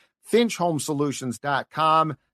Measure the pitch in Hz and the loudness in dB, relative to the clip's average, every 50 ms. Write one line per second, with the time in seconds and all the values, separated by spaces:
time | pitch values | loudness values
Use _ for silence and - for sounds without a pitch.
0 | _ _ _ _ _ - - 226 240 220 - - 175 175 160 143 - - 156 139 | _ _ _ _ _ 0 2 2 2 2 0 -2 -2 0 0 -2 -2 -2 -2 -2
1 | 147 147 120 - 135 127 110 - - 143 143 127 113 - - 151 160 156 156 160 | -2 -2 -2 -4 -6 -8 -8 -6 -4 -4 -2 -2 -4 -4 -4 0 2 4 4 4
2 | 156 156 143 - _ _ | 2 2 -2 -8 _ _